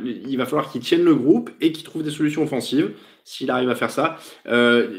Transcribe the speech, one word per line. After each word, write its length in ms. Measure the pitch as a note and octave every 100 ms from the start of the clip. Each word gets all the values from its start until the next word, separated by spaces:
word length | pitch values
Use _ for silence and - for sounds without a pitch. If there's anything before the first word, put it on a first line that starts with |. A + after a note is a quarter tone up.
il 340 | A#2+ G#2 A#2+ C3
va 80 | -
falloir 260 | D3+ -
qu'il 100 | B2+
tienne 240 | - E3+ F3
le 100 | C3+
groupe 340 | C3 A3+ - -
et 120 | D#3+
qu'il 120 | D#3
trouve 200 | - D#3+
des 80 | D3+
solutions 320 | - D3+ D#3+
offensives, 480 | C#3+ C3 - C3+ G3+ - - _
s'il 260 | - - C3
arrive 200 | B2+ B2+
à 60 | A#2+
faire 160 | A#2+
ça. 260 | - D#3 - - - -
Euh, 420 | A#2+ A#2+ A#2+ A2+